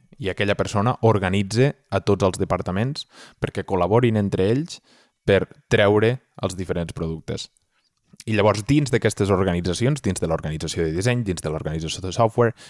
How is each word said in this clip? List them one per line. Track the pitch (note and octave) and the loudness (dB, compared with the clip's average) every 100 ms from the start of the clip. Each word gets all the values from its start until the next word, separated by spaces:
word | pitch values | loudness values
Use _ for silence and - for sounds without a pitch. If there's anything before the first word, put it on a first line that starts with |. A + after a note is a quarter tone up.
| _ - | _ -10
I | F#2+ | -8
aquella | F2+ G#2 G2 | -2 0 0
persona | G2 G#2+ G#2+ C#3+ A2+ | 0 0 0 2 2
organitza | G#2 F#2 G2 G2 G#2+ C3+ - _ | 2 2 0 0 2 0 0 _
a | G2 | -2
tots | - G2 G2 | 0 2 2
els | F#2 | 0
departaments | F#2 F2+ F2+ F#2 B2 D3+ - - - _ | -2 -2 -2 -2 -4 -6 -12 -20 -20 _
perquè | - - - | -6 -4 -4
col·laborin | F#2+ F#2+ A2 B2 A2 | -2 2 4 4 2
entre | G2+ F#2+ F#2+ | 0 0 2
ells | B2 E3 - _ _ _ _ | 0 -2 -12 _ _ _ _
per | - F#2+ F2 - _ | 2 2 2 -8 _
treure | A2+ G2+ G#2 A2 B2+ _ - | 4 6 6 4 0 _ -8
els | F#2+ F#2 | -6 -6
diferents | F#2 E2 E2 - | -6 -4 -4 -6
productes. | E2 D#2+ - D#2+ - _ _ _ _ _ _ - - | -6 -6 -8 -10 -10 _ _ _ _ _ _ -16 -4
I | |
llavors, | A2 G#2 G2+ G2+ | 2 2 2 0
dins | C#3+ C#3 | 0 2
d'aquestes | A#2+ G#2+ - G2 | 0 0 0 2
organitzacions, | F#2+ F#2+ F2 F2+ F2 A#2 D3 | 2 2 0 -2 0 0 0
dins | - F2+ | -2 -4
de | E2+ | -2
l'organització | D#2+ D#2 D#2 E2 - E2 | -2 -4 -6 -6 -2 -2
de | E2 | -2
disseny, | A2 B2 | -2 -2
dins | G#2+ F2 | -2 -4
de | - | -6
l'organització | D#2 D#2 D#2+ D#2+ - | -6 -6 -6 -6 -8
de | F#2 F2 | -8 -2
software | A#2 - A#2 - - | 0 2 0 -2 -12